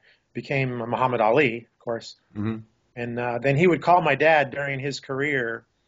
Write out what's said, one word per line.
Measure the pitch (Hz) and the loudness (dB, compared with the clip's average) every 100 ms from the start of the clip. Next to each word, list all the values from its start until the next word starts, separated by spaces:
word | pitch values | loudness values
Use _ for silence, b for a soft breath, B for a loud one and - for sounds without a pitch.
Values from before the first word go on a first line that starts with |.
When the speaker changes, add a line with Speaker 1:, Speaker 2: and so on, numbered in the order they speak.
| b b _ | b b _
Speaker 1:
became | 120 - 139 131 123 | -12 -4 -2 -2 -4
Muhammad | 113 113 127 120 | -4 -2 0 2
Ali, | 107 135 131 117 - | 4 4 2 -2 -10
of | _ | _
course, | 120 117 - - _ | -8 -8 -10 -20 _
Speaker 2:
Mm-hmm. | 107 107 113 110 _ _ 123 | -6 -6 -6 -10 _ _ -10
Speaker 1:
and, | 120 120 | -8 -4
uh, | 120 120 | -4 -2
then | 131 139 | 0 4
he | 185 | 4
would | 156 | 4
call | - 175 | 4 4
my | 156 | 4
dad | 135 151 156 135 | 2 4 4 2
during | 139 143 135 | -4 -6 -6
his | 139 135 | -6 -8
career | - 135 143 139 117 113 - _ | -8 -6 -2 -2 -4 -6 -12 _